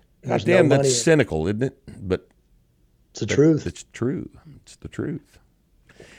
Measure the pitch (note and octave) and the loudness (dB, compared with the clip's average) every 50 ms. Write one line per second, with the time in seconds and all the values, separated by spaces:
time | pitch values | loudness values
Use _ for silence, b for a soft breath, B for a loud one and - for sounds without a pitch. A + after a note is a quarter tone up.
0 | _ _ _ _ - B2+ - - - E3+ F3+ F#3 E3 C#3 C#3+ C#3 C#3 C3+ B2 A#2+ | _ _ _ _ -8 -6 -4 -2 0 2 4 4 4 4 4 2 2 2 0 0
1 | - E3 D#3+ D3 B2+ - D#2 D#2 D#2+ F#2 G#2+ G#2+ B2+ C3+ - _ _ - - - | 2 2 4 4 2 2 0 -2 -2 -2 -2 -2 -4 -6 -6 _ _ -20 -18 -12
2 | G2+ F#2 F2+ - - _ _ _ _ _ _ _ _ _ _ _ _ _ _ _ | -6 -4 -4 -4 -6 _ _ _ _ _ _ _ _ _ _ _ _ _ _ _
3 | _ _ - - - G#2 A2+ C3 D3 E3 D#3 B2+ - E2+ - - - _ - - | _ _ -14 -10 -8 -2 2 2 4 4 2 0 -2 -8 -12 -12 -16 _ -10 -6
4 | A2+ B2+ F3 - - - - - - D#3 C#3 - _ - - - - - - - | -4 -4 -4 -6 -8 -12 -16 -20 -20 -20 -20 -20 _ -20 -20 -18 -18 -14 -10 -8
5 | - - E3 - - _ _ _ _ _ _ _ _ _ _ _ _ _ b b | -8 -8 -8 -10 -14 _ _ _ _ _ _ _ _ _ _ _ _ _ b b
6 | b b b | b b b